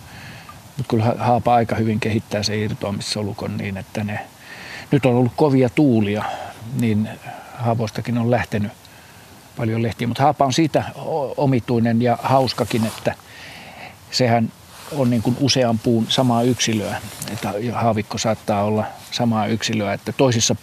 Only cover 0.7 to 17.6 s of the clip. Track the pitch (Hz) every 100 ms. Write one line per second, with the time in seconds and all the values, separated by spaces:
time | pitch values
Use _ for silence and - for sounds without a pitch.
0.7 | - 123 117 113 - 120 120 120 120 113
1.7 | 107 110 107 117 107 - 104 107 107 107
2.7 | - 101 101 - 107 101 101 98 107 104
3.7 | 95 - 110 104 104 - - - - -
4.7 | - - 143 127 123 123 - 151 131 123
5.7 | - 147 110 101 104 - - - - 113
6.7 | 127 117 107 110 - - - - - 120
7.7 | 113 110 - 113 120 117 120 95 107 104
8.7 | - - - - - - - - - 113
9.7 | 113 113 - 120 113 143 143 139 123 160
10.7 | 139 104 - 139 156 123 - 143 127 -
11.7 | 120 117 113 120 117 123 135 127 - 113
12.7 | 120 110 - - - - - - - -
13.7 | - - - - - 123 117 113 - -
14.7 | - - 151 123 120 107 123 139 131 120
15.7 | 113 127 113 117 - 127 117 123 120 -
16.7 | 110 98 101 107 - - 104 110 104